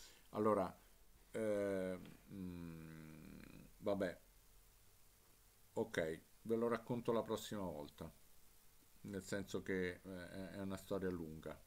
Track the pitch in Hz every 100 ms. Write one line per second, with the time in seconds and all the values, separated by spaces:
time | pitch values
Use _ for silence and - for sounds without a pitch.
0 | - - - 104 110 101 90 - - -
1 | - - - - 110 104 101 95 92 90
2 | 87 - - 101 92 87 85 82 80 80
3 | 78 78 78 78 - - - - 104 98
4 | 92 - - - - - - - - -
5 | - - - - - - - - 113 -
6 | 80 80 - - 110 113 117 117 - 120
7 | 117 117 110 107 - 107 92 76 73 -
8 | 82 - - - - - - - - -
9 | 107 101 90 101 95 98 90 95 90 87
10 | 95 92 87 92 95 92 95 95 - 98
11 | 92 90 80 78 78 76